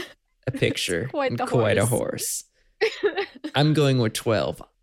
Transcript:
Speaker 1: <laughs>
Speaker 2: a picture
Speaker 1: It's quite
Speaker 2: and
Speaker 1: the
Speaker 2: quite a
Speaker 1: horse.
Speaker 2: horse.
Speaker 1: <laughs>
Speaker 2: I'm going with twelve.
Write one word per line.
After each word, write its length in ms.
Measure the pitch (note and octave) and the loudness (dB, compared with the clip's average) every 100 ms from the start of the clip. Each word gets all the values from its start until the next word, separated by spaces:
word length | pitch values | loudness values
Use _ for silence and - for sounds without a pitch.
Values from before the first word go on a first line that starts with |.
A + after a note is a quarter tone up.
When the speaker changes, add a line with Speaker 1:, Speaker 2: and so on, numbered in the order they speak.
| - - | -6 -12
Speaker 1:
<laughs> 280 | _ _ - | _ _ -8
Speaker 2:
a 40 | |
picture 500 | C#4 - - - E2+ | -2 -2 0 -2 -4
Speaker 1:
It's 80 | C3+ | -4
quite 200 | D#4 C4+ | -4 -2
Speaker 2:
and 80 | A#2+ | -2
Speaker 1:
the 60 | B3 | 0
Speaker 2:
quite 320 | C3+ A2 G2 | 2 2 4
a 80 | A2+ | 2
Speaker 1:
horse. 600 | A#2+ - - - - - _ _ _ | 0 -2 -6 -6 -8 -12 _ _ _
Speaker 2:
horse. 440 | A4 - G4 E4 G4 - | -2 0 -2 -2 -6 -10
Speaker 1:
<laughs> 200 | D#4 - | -2 2
Speaker 2:
I'm 180 | D3 | 4
going 260 | D3+ C#3 C3 | 4 4 4
with 140 | A2 | 2
twelve. 480 | - A#2 G#2 C#2 - - _ | 0 0 0 0 -4 -14 _